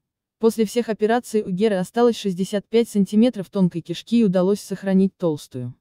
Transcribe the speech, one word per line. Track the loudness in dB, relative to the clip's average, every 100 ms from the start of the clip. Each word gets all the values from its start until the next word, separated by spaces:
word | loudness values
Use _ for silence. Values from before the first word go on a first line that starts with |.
| _ _ _ _
После | 0 0 0
всех | -2 -4
операций | -2 0 0 0 -4
у | -2
Геры | -2 0 0
осталось | -2 2 2 2
шестьдесят | -4 -4 -4 -4 -2
пять | 0 0
сантиметров | 0 0 2 2 0 -6
тонкой | -2 0 -2
кишки | -8 -10 -2 2
и |
удалось | 2 2 2 0
сохранить | -4 -8 0 2 2 0
толстую. | -4 -4 -8 -12 -12 -14